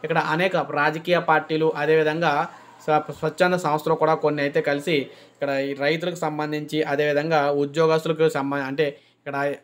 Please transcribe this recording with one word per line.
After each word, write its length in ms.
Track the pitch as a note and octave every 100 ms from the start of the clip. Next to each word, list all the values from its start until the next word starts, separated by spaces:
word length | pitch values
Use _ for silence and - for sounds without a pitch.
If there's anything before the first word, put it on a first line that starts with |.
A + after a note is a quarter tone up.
ఇక్కడ 140 | D#3 E3 D#3
అనేక 220 | D#3+ F#3+ F3 C#3+ C#3+
రాజకీయ 380 | D3+ D#3 F3 E3+ E3
పార్టీలు, 400 | D#3 D3+ D#3 D#3+ D#3
అదేవిధంగా 500 | D3+ D#3+ D3+ D#3+ E3 C#3+ E3+ - - - -
స్వ-, 160 | D3+ D3+ -
స్వచ్ఛంద 400 | D#3 D#3 F3+ F3+ E3+
సంస్థలు 300 | D3+ E3 D#3+
కూడా 100 | D#3 D#3
కొన్ని 180 | D3+ D3 C#3+
అయితే 160 | D#3 D3
కలిసి 260 | C#3+ C#3+ D3+ C3 - -
ఇక్కడ 160 | _ C#3 C3+ C#3
ఈ 40 | C3+
రైతులకు 360 | C#3+ E3 F3 E3 D#3
సంబంధించి, 540 | D3+ D3+ D3+ D3 D3+ D3+
అదేవిధంగా 460 | C#3+ D3 C#3+ D#3+ D#3 C#3+ C#3+ C#3+
ఉద్యోగస్తులకు 600 | D3 D#3+ D#3+ E3+ D#3 D#3+ D3+
సంబ-, 240 | C#3 C#3 C3+
అంటే 140 | C#3 C#3+ - _ _
ఇక్కడ 160 | - C#3 C#3+ C#3